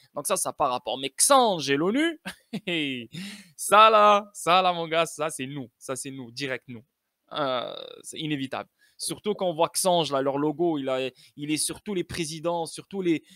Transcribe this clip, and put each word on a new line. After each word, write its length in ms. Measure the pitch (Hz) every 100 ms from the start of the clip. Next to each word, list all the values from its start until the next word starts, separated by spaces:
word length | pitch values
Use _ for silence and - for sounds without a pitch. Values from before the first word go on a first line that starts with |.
| _ -
Donc 100 | 147
ça, 120 | 190
ça 120 | 139
n'a 40 |
pas 160 | - 143
rapport. 280 | 127 - 127
Mais 160 | 135 -
Xange 540 | - 277 240 175 135
et 80 | 143
l'onu, 420 | 175 247 330 311 190 - _
<laughs> 580 | 214 - 165 143 127 113 156 196 208 180 147
ça 340 | - 202 220
là, 420 | 214 208 208 208
ça 280 | - 160 185
là, 120 | 185
mon 140 | 170 165
gars, 180 | 160 165
ça 240 | - 156
c'est 160 | - 131
nous. 240 | 143 120 _
Ça 180 | - 131
c'est 160 | 139
nous, 200 | 135 120
direct 340 | 123 139 127 -
nous. 160 | 117 120 _ _ _ -
Euh, 420 | - 139 127 107 50 50 -
c'est 180 | - -
inévitable. 500 | 156 147 135 110 101 _ _ -
Surtout 380 | - 170 208 202
quand 120 | 185
on 60 |
voit 160 | 156 165
Xange, 420 | - 190 175 143
là, 100 | 139
leur 160 | 139 139
logo, 420 | 151 147 170 156
il 100 | 131
a, 220 | 131 131 - - -
il 160 | 147
est 60 | 151
sur 240 | - 156
tous 120 | -
les 100 | 190
présidents, 640 | 165 - 151 160 165 170 160
sur 220 | - -
tous 140 | 196
les, 220 | 175 156 -